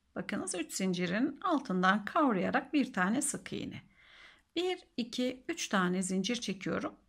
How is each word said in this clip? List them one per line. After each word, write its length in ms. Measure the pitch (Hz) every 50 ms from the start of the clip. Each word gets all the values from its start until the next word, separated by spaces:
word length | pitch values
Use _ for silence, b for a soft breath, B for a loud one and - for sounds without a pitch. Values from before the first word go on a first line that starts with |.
| _ _ - -
bakınız 360 | 180 - - - - - -
üç 180 | 370 311 - -
zincirin 680 | - 190 190 180 170 180 170 180 214 254 339 - -
altından 640 | - 392 330 269 - - 185 185 180 185 196 208 202
kavrayarak 680 | - - 349 311 269 220 180 185 185 185 269 269 - -
bir 200 | 294 254 - -
tane 300 | 202 180 185 226 277 -
sık 300 | - - - - - -
iğne. 300 | - - - - - - B B B B B B B B B B B B B -
Bir, 220 | 330 359 370 359 359 - _ -
iki, 480 | - 233 240 - - 247 254 254 - - -
üç 200 | - - - -
tane 340 | - 196 180 180 180 185 190
zincir 340 | 180 185 190 190 - 247
çekiyorum. 580 | 233 - - 190 196 - - - 190 214 - - - _